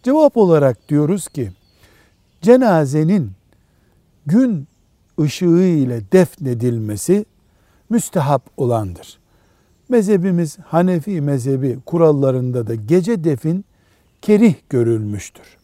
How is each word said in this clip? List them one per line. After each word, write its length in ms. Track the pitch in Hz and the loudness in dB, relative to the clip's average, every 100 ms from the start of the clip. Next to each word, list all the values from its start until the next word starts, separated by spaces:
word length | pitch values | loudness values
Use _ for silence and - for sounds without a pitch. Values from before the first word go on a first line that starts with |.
Cevap 340 | 240 302 294 - | 0 2 2 4
olarak 520 | 190 160 139 117 - | 4 4 2 -2 -4
diyoruz 400 | 147 151 196 - | -2 0 -2 -6
ki, 220 | 147 104 90 _ _ _ _ _ _ _ _ | -10 -10 -12 _ _ _ _ _ _ _ _
cenazenin 880 | 185 254 247 165 143 151 156 202 113 95 _ _ _ _ _ _ _ _ 143 | 4 4 6 2 0 0 0 0 -2 -10 _ _ _ _ _ _ _ _ -2
gün 420 | 202 262 180 135 _ _ _ _ - | 0 2 -2 -8 _ _ _ _ -4
ışığı 240 | 147 - 180 170 | -4 0 2 2
ile 400 | 185 160 131 117 101 | 2 0 -2 -4 0
defnedilmesi 1120 | 185 180 - 139 120 123 117 107 104 - 196 214 _ _ _ _ _ _ | 2 2 -2 -6 -2 -2 -2 -6 -8 -2 -2 -2 _ _ _ _ _ _
müstehap 520 | 233 - 185 139 139 _ - | -4 -2 -4 -2 -2 _ -6
olandır. 640 | 127 117 98 85 - - _ _ _ _ _ _ _ | -2 -2 -4 -12 -20 -20 _ _ _ _ _ _ _
Mezhebimiz 720 | 247 196 202 190 170 160 - | -2 2 0 0 -2 -4 -8
Hanefi 600 | - 160 180 180 147 180 | -4 0 0 -2 -4 -4
mezhebi 580 | 143 139 123 135 135 131 - | -2 -2 -2 -2 -4 -6 -6
kurallarında 800 | 165 160 147 135 127 127 123 110 | 2 2 4 0 0 -4 -6 -6
da 80 | |
gece 500 | 113 107 175 180 226 | -8 0 0 0 -4
defin 400 | 160 135 156 180 - _ _ _ _ _ | -2 -4 -4 -6 -8 _ _ _ _ _
kerih 320 | - 208 226 139 _ | 0 4 4 2 _
görülmüştür. 760 | 127 117 113 107 104 - _ - _ | -2 0 0 -4 -8 -12 _ -20 _